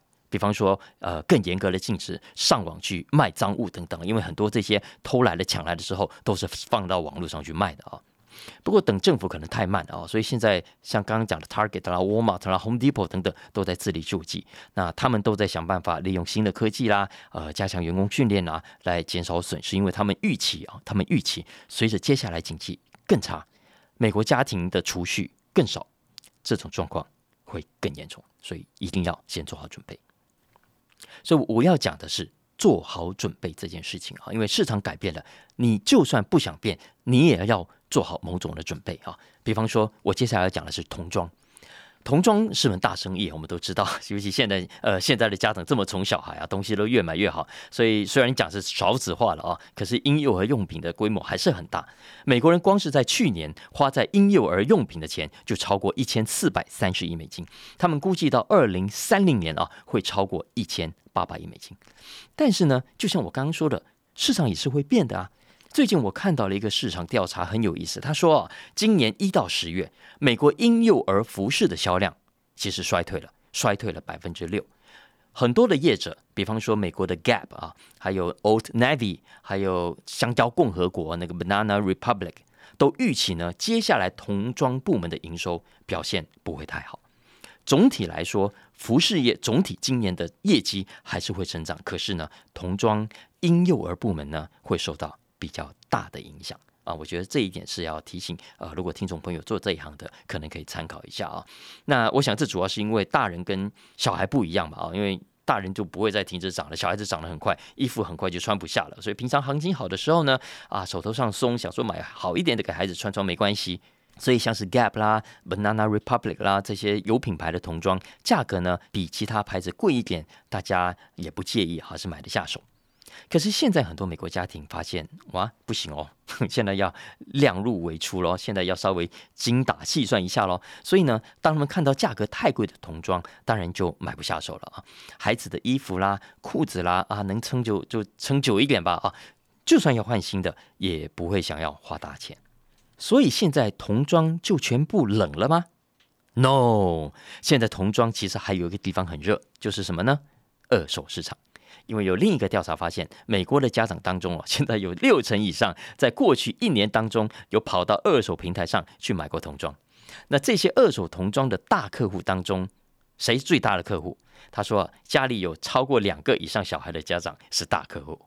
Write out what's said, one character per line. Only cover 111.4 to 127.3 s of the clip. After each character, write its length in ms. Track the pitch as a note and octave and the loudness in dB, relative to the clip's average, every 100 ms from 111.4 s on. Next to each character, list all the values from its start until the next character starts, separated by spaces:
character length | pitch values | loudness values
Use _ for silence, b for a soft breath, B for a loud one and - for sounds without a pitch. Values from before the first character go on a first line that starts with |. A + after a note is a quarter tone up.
| B2+ A#2+ | 0 0
想 140 | - | -4
说 140 | - | -4
买 160 | A#2 E2 | -4 -4
好 340 | - - F#2 | -10 -8 -4
一 80 | F2+ | 0
点 140 | A#2 A2+ | 0 0
的 60 | |
给 100 | G2 | -2
孩 140 | F2+ F#2+ | -2 -4
子 80 | |
穿 180 | F2 G#2 | -4 -6
穿 120 | G2 | -2
没 120 | G2 E2+ | -2 0
关 180 | G2+ | 0
系。 260 | G2+ - F2+ b b b - | 0 -4 -8 b b b -6
所 160 | - | 2
以 40 | B2 | 2
像 160 | A#2 | 2
是 120 | A2 G2+ | -2 0
Gap 320 | B2 A2 - | 2 2 2
啦、 240 | G#2+ A2 B B - | 2 2 B B -8
Banana 400 | G2 G#2 A2 G#2+ | -2 0 2 2
Republic 540 | G#2 - A#2+ A2 - | 0 0 -2 -2 -2
啦， 180 | G2 G2 | 0 0
这 140 | G2+ | 0
些 240 | G2+ G#2 G#2 | -4 -2 -2
有 180 | G2+ A#2 | 0 0
品 180 | - F2 | 0 -4
牌 140 | E2 | -4
的 80 | F2 | -4
童 220 | - E2 | -6 -2
装， 180 | F#2+ F#2 B B | 0 0 B B
价 200 | - G#3+ | 0 0
格 180 | B2+ F#2+ | 2 0
呢， 180 | F2+ F2 b | 0 -2 b
比 160 | G2+ E2+ | -6 -6
其 180 | - | -6
他 180 | G#2 A2 | -4 -4
牌 160 | G2+ F#2 | -2 -6
子 120 | F2+ | -6
贵 220 | - G3+ | 0 2
一 80 | C3 | 2
点， 240 | G#2+ F2 D#2 b b | 0 -6 -8 b b
大 120 | G#2 | -8
家 340 | - F#2 F2+ F2+ b | -2 0 0 -4 b
也 160 | - E2 | -12 -12
不 120 | - | -10
介 220 | F#2 A#2+ | -4 0
意， 160 | F2 E2 | 0 -2
还 160 | - D#2+ | -10 -10
是 100 | F#2 | -10
买 120 | D2+ | -10
得 80 | - | -4
下 160 | - | -4
手。 180 | E2 - - _ _ _ B B B | -4 -8 -12 _ _ _ B B B
可 80 | E3+ | 0
是 120 | F3+ | 2
现 220 | G3+ C#4+ | 2 2
在 100 | E3+ | 4
很 140 | G2 F#2+ | 0 -2
多 100 | F#2+ | -6
美 80 | |
国 140 | D#2+ F2 | -6 -6
家 180 | F#2 F2+ | -6 -6
庭 200 | E2+ D2+ | -8 -12
发 140 | E2 | -10
现， 260 | E2 F2 D#2 E3+ - | -6 -6 -8 -14 -10
哇， 180 | F#2 G#2+ - | -4 -4 -6
不 80 | - | -8
行 180 | A2+ E2 | -6 -6
哦， 160 | D2 D2+ _ - | -8 -12 _ -18
<laughs> 180 | - A#2+ | -6 -2
现 140 | - | 0
在 100 | G#2 | 0
要 180 | G2 F#2+ - B B | 0 0 -2 B B
量 440 | - | -8